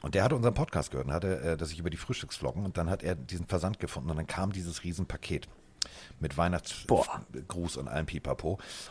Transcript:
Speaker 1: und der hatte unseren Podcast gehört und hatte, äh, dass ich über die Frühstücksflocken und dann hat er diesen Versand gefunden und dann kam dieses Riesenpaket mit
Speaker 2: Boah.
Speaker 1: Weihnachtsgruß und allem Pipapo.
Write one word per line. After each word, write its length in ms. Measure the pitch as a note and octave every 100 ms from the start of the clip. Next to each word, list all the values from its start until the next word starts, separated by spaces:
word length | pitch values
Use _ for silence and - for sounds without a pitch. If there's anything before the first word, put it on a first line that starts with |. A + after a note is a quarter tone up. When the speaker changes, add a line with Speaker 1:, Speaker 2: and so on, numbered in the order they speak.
Speaker 1:
und 140 | C#2+
der 100 | F#2+
hatte 100 | A2
unseren 200 | C3+ A#2
Podcast 360 | - - E2 -
gehört 160 | C2+ C2
und 40 |
hatte, 280 | D#2 F#2+ F2+
äh, 140 | D#2 D#2+
dass 140 | D#2+
ich 60 | D#2+
über 120 | E2+
die 80 | D#2
Frühstücksflocken 680 | - B2+ - - C2 D2
und 140 | G2 F2+
dann 100 | E2
hat 140 | G2
er 120 | E2+ E2
diesen 300 | B1 F2+ E2+
Versand 340 | F#2 F2+ A2
gefunden 280 | E2+ - C2+
und 60 | D#2
dann 100 | D#2
kam 260 | - F#2+
dieses 300 | F#2+ F2 D#2+
Riesenpaket 640 | F2 E2+ F#2 - - D2 - - - - - - - -
mit 160 | D2+ -
Speaker 2:
Boah. 60 |
Speaker 1:
Weihnachtsgruß 1300 | E2+ E2+ - - - G#2+ - - - C2 - F2+ E2+ -
und 120 | C2+
allem 180 | C#2 D#2
Pipapo. 520 | D#2 - C2+ D#2 G2 - - -